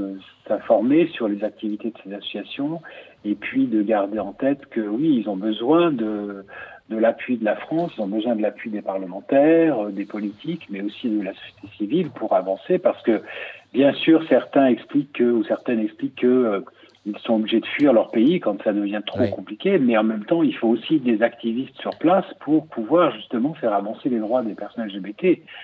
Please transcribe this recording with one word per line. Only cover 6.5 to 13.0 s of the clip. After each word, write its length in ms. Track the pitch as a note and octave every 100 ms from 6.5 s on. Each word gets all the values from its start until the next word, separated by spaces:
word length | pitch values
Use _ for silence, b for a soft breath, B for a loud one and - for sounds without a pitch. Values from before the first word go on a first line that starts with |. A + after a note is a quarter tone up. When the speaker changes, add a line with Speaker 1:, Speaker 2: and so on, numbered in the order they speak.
| B B B -
Speaker 1:
de 60 | A2
l'appui 420 | A2 - - A#2+
de 60 |
la 120 | G#2+ -
France, 340 | - D#3+ E3+ -
ils 40 |
ont 40 | G2+
besoin 300 | G#2+ A#2+ A2
de 60 |
l'appui 280 | G#2 - A#2
des 120 | G#2
parlementaires, 1040 | F#2+ F#2+ F#2 F#2+ - C#3 D3+ E3 E3 B2 G#2
euh, 40 |
des 140 | G2
politiques, 640 | G2 G#2+ G#2 G2+ D#3 F3 -
mais 100 | G2
aussi 280 | G#2 - B2
de 140 | G#2+
la 100 | F#2+
société 420 | - - - G2+ -
civile 340 | G#2 D#3+ D3+
pour 240 | - A2
avancer, 440 | F#2+ F#2 F#2+ - F3+
parce 240 | - -